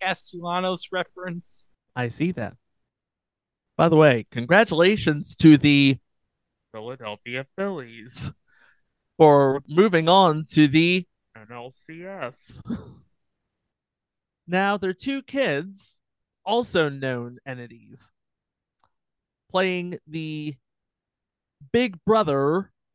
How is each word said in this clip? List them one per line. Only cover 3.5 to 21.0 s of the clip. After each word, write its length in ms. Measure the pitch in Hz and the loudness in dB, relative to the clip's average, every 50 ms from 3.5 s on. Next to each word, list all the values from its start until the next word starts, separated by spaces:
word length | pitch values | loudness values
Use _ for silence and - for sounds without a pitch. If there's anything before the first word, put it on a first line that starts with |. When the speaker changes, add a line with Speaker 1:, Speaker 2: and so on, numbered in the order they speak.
| _ _ _ _ _ | _ _ _ _ _
Speaker 2:
By 120 | - 160 170 | 0 2 4
the 80 | 165 | 4
way, 300 | 156 156 147 123 113 104 - | 6 6 6 4 2 -4 -8
congratulations 1040 | - 123 120 127 170 202 226 - 165 160 175 190 214 - - 165 151 147 - - - | -10 -10 -2 2 2 2 2 2 2 2 2 2 2 0 0 -2 -2 -2 -6 -10 -2
to 220 | - - 160 151 139 | 6 8 8 8 8
the 400 | 147 147 143 143 139 135 131 - _ _ _ _ _ _ _ _ _ _ _ _ _ _ | 6 4 4 4 4 2 0 -2 _ _ _ _ _ _ _ _ _ _ _ _ _ _
Philadelphia 720 | - 110 110 120 131 131 117 107 107 - _ 120 120 131 135 - _ | -20 -16 -16 -16 -16 -14 -14 -14 -14 -14 _ -12 -12 -12 -12 -12 _
Phillies 760 | - 196 202 190 151 127 117 113 117 110 127 - 165 135 143 - _ _ _ _ _ _ _ _ _ _ _ _ _ _ _ _ | -8 -8 -8 -8 -10 -14 -16 -20 -20 -20 -16 -12 -12 -12 -12 -14 _ _ _ _ _ _ _ _ _ _ _ _ _ _ _ _
for 460 | - 160 151 143 143 139 135 135 143 - | 4 6 6 8 6 4 2 0 -4 -6
moving 420 | - 151 175 208 226 180 160 160 165 | -2 2 2 2 4 2 2 4 4
on 360 | 185 196 190 170 151 156 156 - | 4 6 4 4 2 -2 -6 0
to 180 | - 156 151 143 | 2 4 4 4
the 380 | 131 160 165 175 180 185 175 - _ _ _ _ - | 4 2 2 2 0 -2 -4 -8 _ _ _ _ -20
N 140 | 113 107 110 | -20 -20 -18
L 240 | 120 120 120 131 - _ _ | -18 -18 -18 -18 -20 _ _
C 180 | - 160 165 175 | -20 -20 -18 -18
S. 580 | 190 196 185 139 120 131 _ _ - - - - - - - - - - - _ _ _ _ _ _ _ _ _ _ _ _ _ _ _ _ _ _ _ _ _ _ _ _ _ _ _ _ _ 165 | -18 -14 -12 -12 -12 -14 _ _ -20 -20 -16 -12 -12 -12 -12 -12 -18 -20 -20 _ _ _ _ _ _ _ _ _ _ _ _ _ _ _ _ _ _ _ _ _ _ _ _ _ _ _ _ _ -4
Now, 280 | 175 185 196 202 208 | -2 -2 0 0 -2
their 160 | 196 190 185 185 | -2 -4 -6 -6
two 280 | - - 269 277 269 | -6 -6 -6 -6 -6
kids, 760 | - - - 277 262 190 143 139 170 196 196 196 - - - _ _ _ _ _ _ _ _ _ _ | -8 -6 -4 -4 -2 -2 -2 -4 -6 -10 -14 -20 -20 -20 -20 _ _ _ _ _ _ _ _ _ _
also 440 | 185 226 240 247 - - 180 156 147 | -4 -2 -2 -2 -2 0 0 0 0
known 500 | 139 135 135 131 127 120 120 120 123 123 _ | -2 -6 -6 -6 -6 -6 -8 -12 -16 -16 _
entities, 680 | 135 127 123 120 117 117 117 107 104 107 - - - _ _ _ _ _ _ _ _ _ _ _ _ _ _ _ _ _ _ _ _ _ _ _ _ _ _ _ _ | -16 -16 -14 -16 -20 -20 -20 _ -20 -20 -20 -20 -20 _ _ _ _ _ _ _ _ _ _ _ _ _ _ _ _ _ _ _ _ _ _ _ _ _ _ _ _
playing 480 | - 185 190 185 180 180 175 175 180 - - | -2 -2 0 0 -2 -4 -6 -8 -10 -14 -14
the 480 | 156 151 165 156 156 156 151 151 147 139 - _ _ _ _ _ _ _ _ | -12 -10 -8 -8 -8 -8 -8 -10 -10 -12 -14 _ _ _ _ _ _ _ _